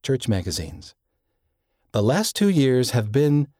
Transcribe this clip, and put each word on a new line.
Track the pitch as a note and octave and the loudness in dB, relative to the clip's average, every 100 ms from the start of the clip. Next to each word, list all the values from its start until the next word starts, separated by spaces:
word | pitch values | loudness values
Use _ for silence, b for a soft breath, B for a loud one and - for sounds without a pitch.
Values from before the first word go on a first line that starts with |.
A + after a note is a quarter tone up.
Church | - C3+ - | -2 -4 0
Magazines. | G2 F2+ E2+ D#2+ D2+ - _ _ _ _ _ _ _ _ _ _ | -2 -2 -6 -8 -14 -20 _ _ _ _ _ _ _ _ _ _
The | A2 | 0
last | G#2 F3 A3 | 0 0 -2
two | - G3+ | 0 2
years | E3+ C3+ B2+ B2 | 4 2 2 0
have | B2 G#2+ | -2 -2
been | B2+ D3 D3 C#3+ _ | 0 2 2 0 _